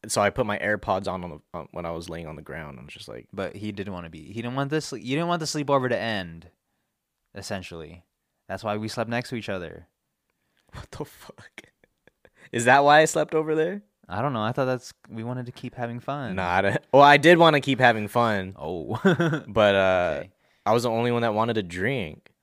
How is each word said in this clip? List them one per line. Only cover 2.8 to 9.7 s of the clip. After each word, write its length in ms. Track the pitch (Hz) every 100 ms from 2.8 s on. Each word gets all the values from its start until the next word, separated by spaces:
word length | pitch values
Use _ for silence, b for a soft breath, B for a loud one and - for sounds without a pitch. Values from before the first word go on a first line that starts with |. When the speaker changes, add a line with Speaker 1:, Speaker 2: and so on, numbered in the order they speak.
Speaker 1:
I 20 |
was 120 | 62
just 120 | - -
like, 200 | 58 58
Speaker 2:
But 200 | 98 92
he 160 | 101 107
didn't 220 | 101 98
wanna 160 | 90 85
be, 140 | 80 78
he 80 | 104
didn't 140 | 117
want 160 | 131 139
this, 220 | 156 -
you 60 | 120 113
didn't 140 | 139 170
want 120 | 175
the 40 | 156
sleepover 440 | 151 165 143 127
to 80 | 113
end, 500 | 113 107 87 82 85 _ _ _ _ _ _ _ _
essentially. 680 | 98 98 98 87 85 78 87 _ _ _ _ _
That's 160 | 95
why 140 | 110 104
we 100 | 110
slept 220 | 113 113
next 180 | 117 123
to 60 | 120
each 140 | 107
other. 380 | 95 82